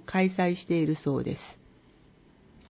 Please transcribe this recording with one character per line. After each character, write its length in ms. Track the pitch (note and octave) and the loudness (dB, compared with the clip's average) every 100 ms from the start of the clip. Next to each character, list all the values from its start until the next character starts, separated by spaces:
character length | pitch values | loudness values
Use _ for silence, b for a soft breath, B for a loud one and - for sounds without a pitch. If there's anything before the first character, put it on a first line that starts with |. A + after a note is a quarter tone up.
| - | 0
開 220 | F#3+ F#3+ | 2 2
催 260 | F#3 F3+ | 2 0
し 120 | F3+ - | 0 0
て 120 | E3+ | 2
い 80 | D#3 | 2
る 80 | |
そ 240 | D#3 D3 C3 | 0 0 -2
う 60 | |
で 140 | A#2+ - | -2 -6
す。 220 | - - - - - - - - - - - - - | -10 -20 -20 -20 -20 -20 -20 -20 -20 -20 -20 -20 -20